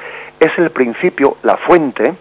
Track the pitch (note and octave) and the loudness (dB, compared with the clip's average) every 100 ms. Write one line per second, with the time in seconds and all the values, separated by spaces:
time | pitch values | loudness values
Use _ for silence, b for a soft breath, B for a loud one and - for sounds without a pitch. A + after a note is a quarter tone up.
0 | B B B - D#3+ - E3 - B2+ A2+ | B B B 0 0 2 -2 0 -2 0
1 | - - C#3 - A#2 F#2+ - F3 D3 - | -4 0 0 0 -2 0 4 2 2 -2
2 | A2+ F#3 | -2 -4